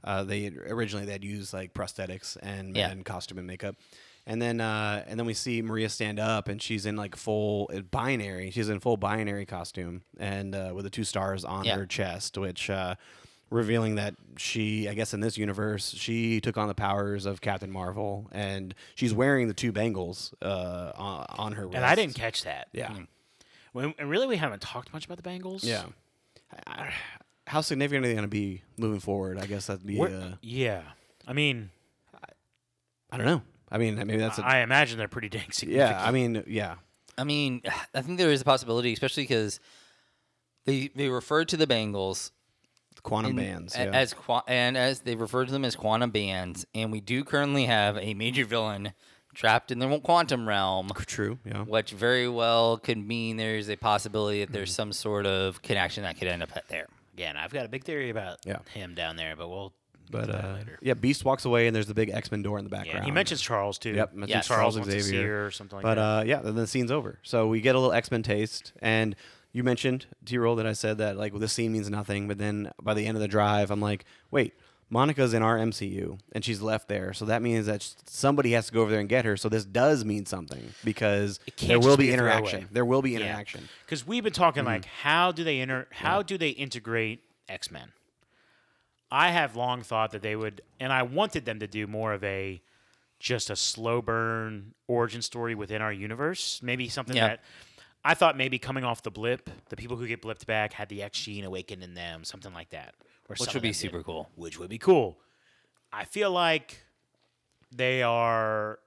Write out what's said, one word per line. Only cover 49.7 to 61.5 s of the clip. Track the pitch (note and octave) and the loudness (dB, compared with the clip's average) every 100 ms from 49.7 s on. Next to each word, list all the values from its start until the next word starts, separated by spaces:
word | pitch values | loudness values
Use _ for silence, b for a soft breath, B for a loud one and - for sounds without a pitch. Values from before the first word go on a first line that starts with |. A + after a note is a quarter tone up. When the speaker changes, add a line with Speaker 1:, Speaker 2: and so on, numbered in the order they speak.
Speaker 2:
in | A#2+ | -2
the | C3 D3 | 0 0
quantum | - E3+ D3 B2+ A2 | 4 4 4 0 2
realm, | G2+ F#2+ F#2+ F#2+ F#2+ | 2 2 0 -2 -6
Speaker 1:
C-, | - | -6
true, | - G#2 B2 G#2+ | -4 -4 -4 -8
yeah. | G#2 | -8
Speaker 2:
which | G#2+ A2 A2 | 0 0 0
very | G2+ A#2 B2+ B2 | 0 2 4 2
well | A#2+ A#2 A#2 A#2 A2+ | 2 4 6 6 4
could | - A2 | 0 -2
mean | G#2 A#2 A2+ A2 | -2 -4 -2 -2
there's | A2 A2 G#2 | -2 -2 -4
a | G#2 | 0
possibility | A2+ G#2 G#2+ G#2+ G#2 G#2 | 2 2 2 0 0 0
that | G2+ | -2
there's | G#2 F#2+ | -4 -4
Speaker 1:
Mm-hmm. | F2+ | -4
Speaker 2:
some | G#2 | -4
sort | G2+ G#2+ G#2 G2+ | -4 -2 0 2
of | F#2+ F#2+ F2+ | 2 0 -2
connection | - G2+ F2 - | -2 0 0 -2
that | F#2+ E2+ | -6 -4
could | F#2 | -2
end | F2 | -2
up | E2 - | -4 -8
at | - | -8
there. | E2+ D2+ _ _ | -10 -10 _ _
Speaker 3:
Again, | - E2+ D2 | -10 -8 -6
I've | E2 | -6
got | C#3 A#2 | -6 -6
a | |
big | C3 | -8
theory | D3+ D3+ B2+ | -6 -4 -4
about | A2 F#2+ F2 F#2 | -4 -6 -10 -8
Speaker 1:
Yeah. | G2+ - | -8 -8
Speaker 3:
him | A2+ F2+ | -14 -12
down | E2+ E2 E2 | -6 -6 -4
there, | D#2+ D#2 | -8 -6
but | E2+ | -8
we'll | F#2 G2 _ _ _ - | -8 -10 _ _ _ -8
Speaker 1:
But, | A2 A2 | -4 -2
Speaker 3:
get | |
to | |
that | G2+ G2 | -2 -4
Speaker 1:
uh, | G2 | -6
Speaker 3:
later. | G#2+ - | -10 -6
Speaker 1:
yeah, | C3 A#2 | -2 2
Beast | A#2+ C#3 | 2 2
walks | C3+ C3+ | 2 2
away, | C3 | 4